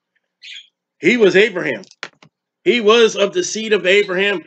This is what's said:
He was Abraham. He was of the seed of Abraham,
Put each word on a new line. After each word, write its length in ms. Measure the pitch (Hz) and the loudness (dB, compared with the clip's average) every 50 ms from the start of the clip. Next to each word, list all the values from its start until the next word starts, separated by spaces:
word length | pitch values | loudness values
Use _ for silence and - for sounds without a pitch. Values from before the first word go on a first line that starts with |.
| _ _ _ _ _ _ _ _ - - - - - _ _ _ _ _ _ - | _ _ _ _ _ _ _ _ -20 -20 -20 -20 -20 _ _ _ _ _ _ -4
He 160 | 147 170 233 | 0 0 2
was 200 | 247 220 185 - | 4 2 4 4
Abraham. 480 | 185 214 233 180 180 156 151 120 104 92 _ - - - - _ _ - _ _ _ _ _ _ _ - | 4 2 2 0 -6 -6 -6 -6 -8 -10 _ -20 -20 -20 -20 _ _ -20 _ _ _ _ _ _ _ -2
He 180 | - 233 240 | 0 0 2
was 340 | 214 202 220 240 226 214 - | 4 4 4 4 4 2 2
of 180 | 196 196 190 - | 0 -2 -2 -2
the 100 | 180 175 | -4 -6
seed 280 | - - 214 220 220 | -4 -6 -8 -4 -2
of 140 | 208 190 170 | -2 0 0
Abraham, 560 | 180 190 208 208 190 180 180 196 202 202 170 - | 2 0 0 0 -2 -2 -2 -2 -2 -2 -4 -8